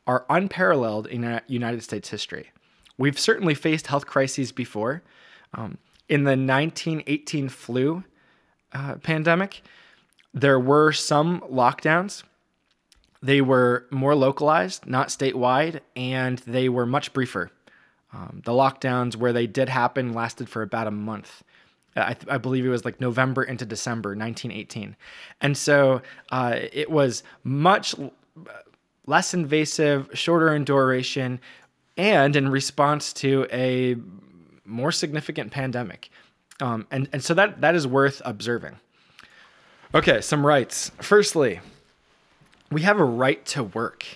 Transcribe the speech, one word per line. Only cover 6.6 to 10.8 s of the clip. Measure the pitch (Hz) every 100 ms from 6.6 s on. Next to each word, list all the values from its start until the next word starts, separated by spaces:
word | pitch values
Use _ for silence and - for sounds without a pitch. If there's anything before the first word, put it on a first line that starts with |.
| 156 - - 160 139
eighteen | 147 - 151 135
flu, | - - 123 135 170 185 _ _ _ _ _ _
uh, | 139 139 143
pandemic, | - 160 156 170 196 - - _ _ _ _ _ _
there | 135 139 135
were | 127 147